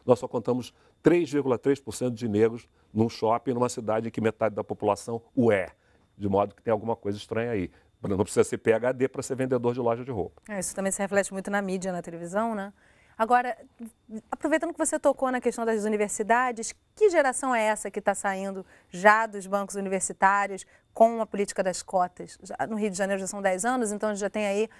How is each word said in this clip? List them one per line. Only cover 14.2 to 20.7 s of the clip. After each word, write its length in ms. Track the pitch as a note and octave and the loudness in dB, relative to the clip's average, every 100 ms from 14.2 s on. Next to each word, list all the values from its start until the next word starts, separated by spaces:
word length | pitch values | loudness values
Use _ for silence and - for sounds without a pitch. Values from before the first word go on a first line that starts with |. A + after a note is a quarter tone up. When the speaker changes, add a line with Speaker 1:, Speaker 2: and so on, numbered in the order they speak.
| - | -12
Speaker 2:
aproveitando 420 | - D#4 D#4 E4 | -6 -2 0 -2
que 60 | D#4 | -4
você 200 | D#4+ D#4 | -2 0
tocou 320 | D4 C4+ C4 | 0 0 -2
na 100 | B3+ | 0
questão 240 | A#3+ A#3 | -2 -2
das 200 | A3+ A3 | -2 0
universidades, 880 | G#3+ G#3 G3+ - G3+ A#3 B3+ A3+ A3 - _ | 0 0 -2 -2 2 2 2 -4 -10 -12 _
que 140 | - G#4 | 4 4
geração 440 | E4+ C#4 B3 C4 | 6 2 0 0
é 80 | A#3+ | 2
essa 280 | G#3+ G#3+ G#3 | 2 0 -4
que 100 | G3+ | -2
tá 140 | G3+ | -2
saindo 500 | G3 G3+ F#3+ G3 F#3+ - - _ | 0 -2 -2 -6 -8 -12 -20 _
já 380 | F3 G#3 G#3+ A3+ | 4 6 6 2
dos 200 | G3+ F#3+ | -6 -2
bancos 300 | G3+ G3 G3 | -2 -2 -6
universitários 880 | G3 F#3+ - F3+ F#3+ G3+ G3+ F#3+ - | -2 -2 -2 2 4 4 -2 -6 -14